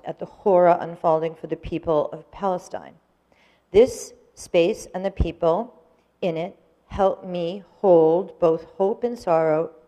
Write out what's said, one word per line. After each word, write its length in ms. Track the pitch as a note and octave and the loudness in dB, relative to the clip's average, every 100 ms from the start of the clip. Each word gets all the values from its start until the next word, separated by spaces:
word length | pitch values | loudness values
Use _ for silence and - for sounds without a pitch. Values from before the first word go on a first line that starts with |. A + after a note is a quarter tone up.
| - | -14
at 140 | - | -14
the 60 | E3+ | -14
horror 500 | - G#3 F3+ F3 F3 | -6 2 4 4 4
unfolding 560 | E3 E3+ F3 D#3+ D#3+ E3 | -2 -4 -2 0 -2 -8
for 120 | D#3 | -10
the 100 | D#3+ | -10
people 520 | - D#3+ E3+ D3+ - | -8 -8 -2 -2 -2
of 180 | D#3+ - | -8 -18
Palestine. 640 | - G3 F3+ - F#2+ C#2 - _ _ _ _ _ _ _ | -8 -6 -6 -10 -18 -18 -20 _ _ _ _ _ _ _
This 420 | G3 C4 - - - _ - | 4 4 0 -16 -20 _ -20
space 520 | - F3 F3 G#3+ - | -2 0 2 -2 -10
and 100 | F#3 | -8
the 80 | F#3+ | -6
people 720 | F#3 F3 D#3+ E3 F3+ B3 _ _ _ _ - | -4 -4 -2 0 0 -4 _ _ _ _ -8
in 160 | F#3 D#3+ | -6 -4
it 180 | F#3 - _ _ - | -8 -12 _ _ -10
helped 400 | - F#3+ - F#3 | -2 0 -2 -8
me 380 | F3 E3+ G3+ - - | -6 -6 -8 -16 -2
hold 580 | G3 E3+ D#3+ F3 F#3+ - | 4 6 6 2 -2 -2
both 240 | E3+ D#3+ - - | 0 0 -6 -4
hope 260 | G3 A3+ | -4 -2
and 160 | A#3+ A#3+ | -6 -6
sorrow 520 | F3+ E3 D#3+ D#3 E3 - | 0 0 2 0 -2 -10